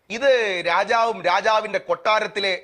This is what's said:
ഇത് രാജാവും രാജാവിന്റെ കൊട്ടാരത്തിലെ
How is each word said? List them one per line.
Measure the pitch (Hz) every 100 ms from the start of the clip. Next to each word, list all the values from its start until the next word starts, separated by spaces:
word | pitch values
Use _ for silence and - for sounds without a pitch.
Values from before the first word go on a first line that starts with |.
| _
ഇത് | 226 277 254 214 180 170
രാജാവും | 175 202 233 233 196
രാജാവിന്റെ | 175 190 208 214 214 190
കൊട്ടാരത്തിലെ | - 170 220 214 208 208 196 180